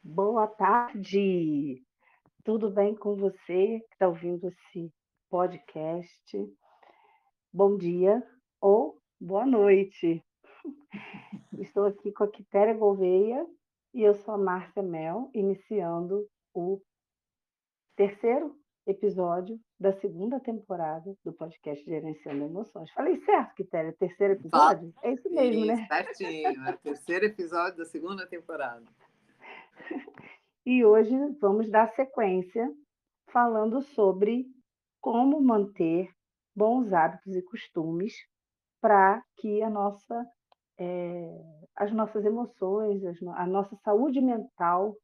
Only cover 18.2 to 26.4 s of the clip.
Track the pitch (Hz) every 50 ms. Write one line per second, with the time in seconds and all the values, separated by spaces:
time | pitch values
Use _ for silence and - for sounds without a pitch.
18.2 | - 226 240 294 330 294 - _ _ _ _ _ _ 214 190 - - 202 175 185
19.2 | 180 175 170 180 180 202 226 226 _ _ _ _ 185 196 196 196 - 202 165 170
20.2 | 190 233 277 254 254 240 226 214 - _ 190 175 165 156 156 160 165 196 196 _
21.2 | _ 165 165 _ 160 165 165 _ _ 151 147 143 147 - 160 151 160 156 151 -
22.2 | _ 160 143 139 147 151 165 190 226 - _ 175 160 - _ - 269 330 339 -
23.2 | - 392 415 330 240 - _ - 185 _ - 165 160 165 165 _ 190 180 - _
24.2 | 202 196 196 196 - 160 165 160 - - - 160 175 170 - - - 233 262 254
25.2 | _ 381 349 302 262 247 220 220 214 214 233 226 220 - - - 190 - 403 -
26.2 | - - 160 156